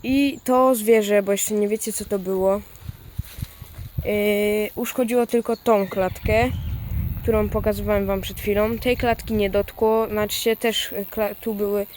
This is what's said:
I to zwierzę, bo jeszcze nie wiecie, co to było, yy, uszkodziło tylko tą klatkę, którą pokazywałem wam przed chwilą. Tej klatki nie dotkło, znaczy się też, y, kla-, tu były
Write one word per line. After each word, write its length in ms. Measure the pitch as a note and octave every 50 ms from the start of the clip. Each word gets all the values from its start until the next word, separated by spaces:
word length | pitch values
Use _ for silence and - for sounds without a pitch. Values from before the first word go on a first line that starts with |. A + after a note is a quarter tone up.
| -
I 360 | A#3+ C4 C#4 C#4+ C#4 - - -
to 320 | - B3+ B3+ B3+ C4 C4
zwierzę, 480 | A3 G#3+ A3 A#3 A3 G#3 G3+ G#3 G3+ G3
bo 80 | F#3+
jeszcze 220 | G3+ G3 - - G#3+
nie 140 | G#3 G#3
wiecie, 260 | G3+ G#3+ A3 - A3 G#3
co 120 | - G#3
to 140 | - G#3 G3
było, 420 | F3+ F3+ F#3+ F#3 F#3+ F#3+ G3 G#3 G3+ - - - - - - - - - - - - - - - - - - - - - - - - - - - -
yy, 80 | - G#3 G#3 G#3 G#3 G#3 G#3 G#3 G#3 G#3 G#3+ G#3+ - -
uszkodziło 500 | - A#3+ - - - B3+ A3 B3 B3 A#3
tylko 320 | - - A#3+ A3 - A3+
tą 300 | - - A#3+ A3+ G3+ G3
klatkę, 640 | F#3 - G3 F#3 F3+ - - - - G#3+ A3 A#3+ B3+ B3+ - - - - - - - - - - - - - -
którą 260 | A#3 A3 G#3+ G#3+ G3+
pokazywałem 560 | - A3 G3+ G#3+ G#3 G3+ G#3 G#3 G#3 G3+ G3+
wam 160 | G3 G3 F#3+
przed 180 | F#3 - F#3+ -
chwilą. 400 | - G#3 G3+ G3+ G#3+ A3 A#3 A3
Tej 180 | - B3+ B3
klatki 360 | A#3+ B3+ A#3+ A3+ - - - A3+
nie 160 | G#3+ G3+ G3
dotkło, 580 | F#3+ G3+ G3+ - - - A3+ A3 A3 A3+ A3+
znaczy 280 | - G#3 G#3+ G#3+ G#3 -
się 200 | - - A3+ A3+
też, 360 | - - A#3 G#3+ - - -
y, 140 | - G3+ G3+ -
kla-, 240 | - - G#3+ G3+ G#3
tu 180 | - - A3+ G#3+
były 320 | G3+ G#3 G3+ G3+ G#3 G3+ - -